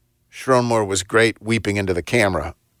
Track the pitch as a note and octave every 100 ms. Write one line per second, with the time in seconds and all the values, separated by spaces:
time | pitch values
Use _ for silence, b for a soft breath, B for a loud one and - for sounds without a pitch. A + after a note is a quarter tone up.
0 | _ _ _ - - B2+ A#2+ A2+ G2+ F#2+
1 | F#2+ A2+ A2+ - G#2+ A2+ G2 G2+ F#2+ F2
2 | - B2 G2+ F2 D2+ - _ _